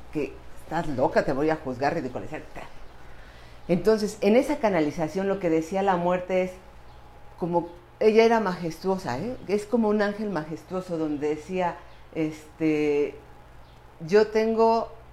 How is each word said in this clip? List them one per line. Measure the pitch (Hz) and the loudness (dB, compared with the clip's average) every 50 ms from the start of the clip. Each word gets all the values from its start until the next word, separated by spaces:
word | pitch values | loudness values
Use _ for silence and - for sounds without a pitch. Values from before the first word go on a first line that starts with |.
| - - | -14 -8
que, | - 151 143 - - - - - - - - | -6 -4 -4 -6 -8 -12 -14 -14 -14 -14 -10
"Estás | - - 175 165 156 | -6 -4 -2 -2 -2
loca, | 143 123 139 160 - 226 190 | 0 2 2 2 4 2 2
te | - | 2
voy | 143 127 151 156 | 2 2 2 2
a | 156 | 0
juzgar, | 156 - 135 127 117 131 143 160 | 0 -2 -6 -4 -2 0 0 0
ridiculizar". | 165 131 127 127 - 98 - 160 143 135 - - - - - - - - - - - - - - - - - - - - - - - - - | 0 -4 -6 -6 -8 -8 -8 -10 -10 -12 -12 -14 -14 -14 -12 -14 -14 -14 -14 -16 -16 -16 -16 -16 -16 -16 -16 -18 -18 -18 -18 -18 -10 -2 -2
Entonces, | 170 180 175 208 220 214 214 196 - - | 0 2 4 4 2 4 2 -2 -4 0
en | - 202 214 | 4 4 6
esa | 247 285 - 302 294 | 6 4 2 0 0
canalización | - 214 196 170 156 147 143 165 165 151 - 190 190 196 | 0 2 2 2 2 0 0 -2 -4 -2 -2 -2 0 0
lo | 196 196 | 0 0
que | 190 175 | 0 0
decía | 160 160 160 - 196 190 | 2 0 0 0 -2 0
la | 196 196 185 | 2 2 2
muerte | 175 175 175 180 185 180 - 190 185 185 | 2 2 2 0 0 0 0 0 0 0
es | 185 - - - - - - - - - - - - - - - - - - | 0 -4 -12 -18 -20 -20 -20 -20 -20 -20 -20 -20 -20 -20 -20 -20 -16 -10 -6
como, | 180 170 175 170 160 - - - - - - - | -4 0 0 0 0 -2 -8 -16 -20 -14 -4 2
ella | - 220 220 220 226 | 4 6 8 8 8
era | 226 233 226 | 8 6 4
majestuosa, | 214 190 175 170 175 165 160 - - 185 190 185 - 147 120 127 | 2 0 -2 -4 -4 -6 -6 -4 -2 -2 -2 -2 -2 -4 -4 -4
¿eh? | 170 233 254 - - - | -4 -6 -8 -8 -6 -2
Es | 185 208 208 | -2 -2 -2
como | - - 233 226 208 | 0 0 2 2 4
un | 208 214 | 4 2
ángel | 202 202 202 208 220 208 | 2 0 -2 -4 -6 -4
majestuoso | 190 156 156 156 165 151 - - 180 185 180 - 175 160 | -4 -4 -6 -6 -8 -12 -10 -8 -6 -6 -6 -4 -4 -2
donde | 160 151 151 143 143 151 | -2 -2 -2 -2 -2 -2
decía, | 151 151 - - 185 185 180 175 165 - - - - - - - - | -2 -4 -4 -6 -2 -2 -2 -2 -2 -6 -12 -18 -20 -20 -18 -10 -4
este, | - 160 156 156 - - - - - 165 156 156 151 151 147 147 147 147 - - - - - - - - - - - - - - - - - - - | -4 -4 -4 -4 -8 -14 -16 -8 -2 0 2 2 2 2 2 2 2 2 0 -2 -8 -16 -20 -20 -20 -20 -20 -20 -20 -20 -20 -20 -20 -20 -20 -18 -12
"Yo | 165 156 180 208 214 214 | -4 4 6 6 6 6
tengo, | - 220 220 220 226 220 226 226 226 226 214 - - - - - | 4 0 2 2 4 4 4 4 4 2 0 -4 -10 -18 -20 -18